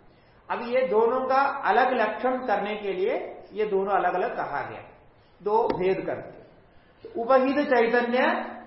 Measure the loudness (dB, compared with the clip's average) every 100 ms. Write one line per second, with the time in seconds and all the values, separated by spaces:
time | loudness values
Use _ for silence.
0 | -20 _ _ _ -8 -8 -2 0 2 2
1 | 2 2 2 2 2 0 0 2 2 2
2 | 0 -2 -2 -2 -2 -2 -2 -6 -6 -2
3 | -2 -2 -6 -14 -10 -4 -2 0 2 2
4 | 2 0 -2 -4 -6 -6 -6 -10 -16 -20
5 | -20 -20 _ -10 0 2 2 0 0 0
6 | -4 -8 -10 -18 -20 -20 _ -20 -20 _
7 | -12 -6 2 4 4 2 2 4 4 2
8 | 2 2 2 0 -4 -12